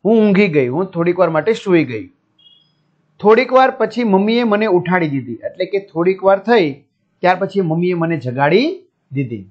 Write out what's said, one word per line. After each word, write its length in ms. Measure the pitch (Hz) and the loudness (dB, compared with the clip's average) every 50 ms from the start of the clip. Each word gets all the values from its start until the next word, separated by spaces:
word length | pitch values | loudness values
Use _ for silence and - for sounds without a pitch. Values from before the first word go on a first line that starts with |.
| - | 2
હું 120 | 196 226 | 2 2
ઊંઘી 300 | 226 214 208 196 185 208 | 4 4 4 4 2 2
ગઈ, 200 | 196 147 147 131 | 2 2 0 0
હું 180 | 120 127 160 - | 0 -2 -4 -6
થોડીક 340 | - - 170 170 175 180 180 | -6 -4 -2 -2 -2 2 2
વાર 100 | 180 165 | 0 2
માટે 240 | 160 156 151 220 226 | 2 0 0 0 -2
સૂઈ 320 | 220 - 196 180 165 151 | -2 0 2 2 2 2
ગઈ. 200 | 120 120 107 92 90 _ _ _ _ _ _ _ _ _ _ _ _ _ _ _ _ _ _ _ _ _ _ | 0 -6 -12 -12 -14 _ _ _ _ _ _ _ _ _ _ _ _ _ _ _ _ _ _ _ _ _ _
થોડીક 300 | - 208 220 233 262 254 254 | 2 4 4 4 4 4 4
વાર 180 | 254 262 262 254 | 4 4 4 0
પછી 260 | - 226 220 - 233 240 | -2 -4 -4 -2 -4 0
મમ્મીએ 400 | 220 190 190 196 214 226 240 247 | 2 2 2 2 2 0 0 0
મને 240 | 226 208 208 220 | 0 0 0 0
ઉઠાડી 420 | 220 180 180 - 165 185 180 165 151 | 0 0 0 0 0 0 0 0 -2
દીધી, 300 | 139 135 120 120 113 - - | -4 -6 -6 -8 -12 -10 -10
એટલે 220 | 123 - - 185 | -12 -8 -8 -8
કે 140 | 180 202 196 | -4 -4 -6
થોડીક 440 | 196 - _ 160 170 185 190 190 190 | -6 -6 _ -2 0 0 -2 0 2
વાર 160 | 190 196 196 | 2 2 2
થઈ 320 | 196 208 240 226 175 147 131 - _ _ _ _ _ _ _ _ - | 2 0 2 2 2 0 -4 -10 _ _ _ _ _ _ _ _ 0
ત્યાર 160 | 180 185 175 | 0 0 0
પછી 220 | 196 - - 196 | -4 -4 -2 -2
મમ્મીએ 340 | 190 160 160 165 175 180 180 | -2 -2 -2 -2 0 -2 -2
મને 220 | 170 165 165 165 | -2 -2 -2 -4
જગાડી 680 | 147 113 127 120 131 139 147 170 214 269 330 381 370 _ _ _ _ _ _ | -4 -6 -6 -2 0 0 2 2 2 0 0 -6 -8 _ _ _ _ _ _
દીધી. 340 | 135 135 139 117 117 104 92 95 | -8 -6 -6 -6 -8 -12 -14 -18